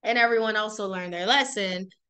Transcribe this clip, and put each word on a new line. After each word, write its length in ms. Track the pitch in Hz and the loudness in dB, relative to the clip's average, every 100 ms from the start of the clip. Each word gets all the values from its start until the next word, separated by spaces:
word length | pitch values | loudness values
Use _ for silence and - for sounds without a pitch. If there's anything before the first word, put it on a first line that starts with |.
And 160 | 208 240 | 0 4
everyone 380 | 233 233 220 214 | 4 4 2 0
also 320 | 214 214 202 | -4 -4 -6
learned 260 | 185 180 | -6 -6
their 140 | 175 185 | -6 2
lesson 600 | 277 262 240 196 185 190 _ _ | 2 2 -2 -4 -4 -8 _ _